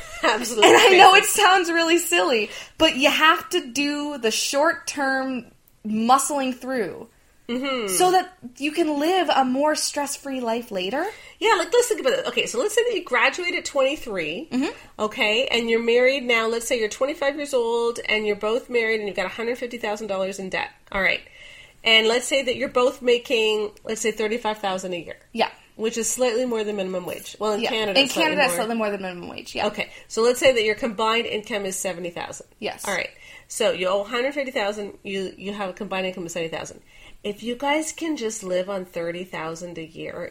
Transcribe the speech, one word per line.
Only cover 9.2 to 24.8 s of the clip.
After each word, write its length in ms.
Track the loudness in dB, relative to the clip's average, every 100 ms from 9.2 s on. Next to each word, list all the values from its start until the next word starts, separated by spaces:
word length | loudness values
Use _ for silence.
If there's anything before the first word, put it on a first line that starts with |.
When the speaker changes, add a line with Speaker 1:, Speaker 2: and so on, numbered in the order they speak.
| 2
Speaker 2:
a 120 | 2
more 320 | 2 2 2 0
stress-free 640 | -2 -4 -6 -6 -8 -6
life 320 | -2 -4 -4
later. 340 | -6 -4 -2 -4 -6 -18 -2
Speaker 1:
Yeah, 160 | 2 2
like, 160 | 4
let's 140 | 2 4
think 140 | 2
about 140 | 0
it. 120 | 0 0
Okay, 180 | -2 -2
so 120 | -2
let's 160 | 0
say 80 | 2
that 100 | 0 -2
you 80 |
graduate 500 | -2 2 2 0 -4
at 100 | -4
twenty-three, 840 | -2 2 2 0 -6 -6 -4 -6 -6
Speaker 2:
Mm-hmm. 160 | -2 -2 -6 -16 -6
Speaker 1:
okay, 480 | -4 0 0 2 0
and 240 | 0 0
you're 100 | 0
married 440 | 4 4 4 4
now. 240 | 2 2 2
Let's 180 | -2 -2
say 140 | -2
you're 80 | -2
twenty-five 480 | -2 -2 0 -2 -2
years 180 | -2
old, 460 | 0 0 0 0 -2 -2
and 180 | 0 0
you're 80 |
both 340 | -2 0 -2 -2
married, 300 | -2 0 0
and 80 | -2
you've 80 | -4
got 100 | -4
a 20 |
hundred 300 | -4 -6 -4
fifty 200 | -6 -6
thousand 300 | -4 -4 -4
dollars 320 | -4 -4 -6
in 100 | -6
debt. 200 | -4 -6 -10 _
All 100 | -2
right. 200 | 0 -2 -6 -20 -20 -20 -20 _
And 240 | 4 6 6
let's 180 | 2 2
say 160 | 0
that 140 | 0 -2
you're 120 | -2
both 320 | 2 2 2
making, 680 | 2 2 2 0 2 0 -2 -8
let's 160 | -8 -4
say, 100 | -2
thirty-five 480 | -2 -2 -2 -4 -4
thousand 360 | -4 -4